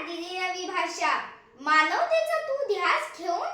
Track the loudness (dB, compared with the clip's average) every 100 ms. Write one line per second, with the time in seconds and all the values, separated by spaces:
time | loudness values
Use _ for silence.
0 | -2 -6 -6 -4 -4 -4 -4 -2 -2 0
1 | 0 0 -4 -14 -20 -8 2 4 4 2
2 | 2 2 2 -2 -2 -2 0 2 2 2
3 | 0 -4 -2 0 -2